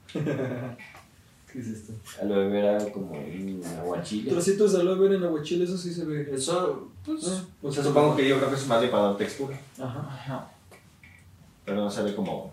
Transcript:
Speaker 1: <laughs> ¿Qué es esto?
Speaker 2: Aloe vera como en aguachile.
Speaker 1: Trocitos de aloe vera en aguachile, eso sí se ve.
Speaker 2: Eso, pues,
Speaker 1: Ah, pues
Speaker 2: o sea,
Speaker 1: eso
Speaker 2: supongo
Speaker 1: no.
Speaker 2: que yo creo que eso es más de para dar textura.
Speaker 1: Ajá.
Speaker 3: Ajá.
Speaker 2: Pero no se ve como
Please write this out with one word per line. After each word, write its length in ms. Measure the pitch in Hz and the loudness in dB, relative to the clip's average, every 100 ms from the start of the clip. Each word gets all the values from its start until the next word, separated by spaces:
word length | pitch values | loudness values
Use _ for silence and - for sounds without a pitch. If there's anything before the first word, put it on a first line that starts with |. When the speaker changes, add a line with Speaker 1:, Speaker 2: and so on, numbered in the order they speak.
Speaker 1:
<laughs> 120 | - | -10
¿Qué 1500 | 156 151 131 127 123 123 117 - - - - _ _ - 131 | -4 -2 -2 -4 -6 -8 -12 -16 -20 -20 -20 _ _ -16 -10
es 80 | 113 | -8
esto? 260 | 107 - 110 - - | -10 -10 -14 -14 -6
Speaker 2:
Aloe 280 | 98 101 98 | 0 2 2
vera 300 | 101 104 104 104 | 4 4 2 0
como 240 | 101 90 78 | -6 -8 -8
en 440 | 76 87 95 95 82 87 | -8 -8 -6 -6 -8 -6
aguachile. 520 | 87 - - 107 - | -4 -4 -4 -4 0
Speaker 1:
Trocitos 440 | 170 175 202 208 | 2 2 4 6
de 60 | 185 | 6
aloe 180 | 175 185 | 4 4
vera 160 | 196 190 | 4 4
en 80 | |
aguachile, 400 | 175 156 151 175 | 2 0 0 0
eso 140 | 175 185 | 0 -2
sí 140 | 175 | -4
se 120 | 170 | -6
ve. 260 | 160 147 143 | -4 -4 -4
Speaker 2:
Eso, 560 | 135 135 180 175 135 - - | -4 0 0 0 -2 -8 -14
pues, 220 | - 311 180 | -6 -4 -2
Speaker 1:
Ah, 160 | 190 180 - | -4 -6 -8
pues 80 | 143 | -4
Speaker 2:
o 0 | |
sea, 80 | 135 | 0
Speaker 1:
eso 80 | 143 | 4
Speaker 2:
supongo 200 | 147 147 | 6 6
Speaker 1:
no. 60 | 147 | 6
Speaker 2:
que 120 | 135 | 4
yo 80 | 131 | 4
creo 120 | 131 | 2
que 40 | |
eso 80 | 139 | 0
es 40 | - | 2
más 120 | 117 | 4
de 60 | 120 | 4
para 160 | 110 | 4
dar 120 | 101 101 | 2 2
textura. 420 | 104 - 135 139 - - | -2 -4 -8 -8 -14 -12
Speaker 1:
Ajá. 200 | 131 120 | -10 -8
Speaker 3:
Ajá. 500 | 143 131 135 127 - - - - - - - - - - - - | -10 -10 -8 -8 -10 -18 -20 -20 -20 -20 -20 -20 -20 -20 -20 -16
Speaker 2:
Pero 140 | - 101 | -4 -2
no 80 | 104 | -2
se 120 | 104 | -2
ve 120 | 101 | -2
como 380 | 101 92 - - | -2 -2 -4 -8